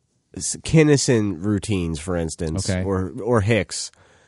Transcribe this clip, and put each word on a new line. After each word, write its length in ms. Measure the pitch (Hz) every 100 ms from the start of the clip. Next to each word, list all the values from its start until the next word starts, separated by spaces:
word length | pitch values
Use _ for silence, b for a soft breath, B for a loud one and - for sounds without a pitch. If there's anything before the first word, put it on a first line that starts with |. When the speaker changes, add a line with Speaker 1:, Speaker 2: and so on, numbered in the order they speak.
| _ _ _ -
Speaker 1:
s-, 200 | - -
Kinnison 800 | - 160 156 143 - 120 104 82
routines, 560 | 98 104 - 98 85 80
for 160 | 85 87
instance, 540 | 82 - 82 78 -
Speaker 2:
Okay. 140 | 92
Speaker 1:
or, 280 | 92 95 92 -
or 200 | 104 120
Hicks, 500 | 98 113 87 - - _ b b